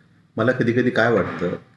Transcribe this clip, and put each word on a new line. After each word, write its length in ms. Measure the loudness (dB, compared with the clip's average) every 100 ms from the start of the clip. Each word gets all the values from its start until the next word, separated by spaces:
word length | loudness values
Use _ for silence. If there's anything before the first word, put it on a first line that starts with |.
| _ _ _ -2
मला 140 | 0
कधीकधी 380 | 0 0 0 0
काय 220 | 2 2
वाटतं 360 | 2 0 -4 -6 -6 -12